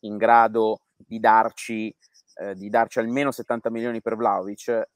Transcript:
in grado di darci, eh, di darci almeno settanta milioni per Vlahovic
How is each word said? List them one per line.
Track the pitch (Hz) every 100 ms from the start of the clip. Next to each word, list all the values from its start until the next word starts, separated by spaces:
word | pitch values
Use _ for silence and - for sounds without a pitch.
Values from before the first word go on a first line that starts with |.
in | 110 104
grado | 110 117 113 113 110 107 _ _
di | _ 113
darci, | 113 110 113 - - 110 110 - _ _ _ -
eh, | 101
di | 95 101
darci | 117 113 -
almeno | 113 127 143
settanta | 123 113 117 117
milioni | 117 120 113
per | 113 107
Vlahovic | 117 98 95 104 - 117 -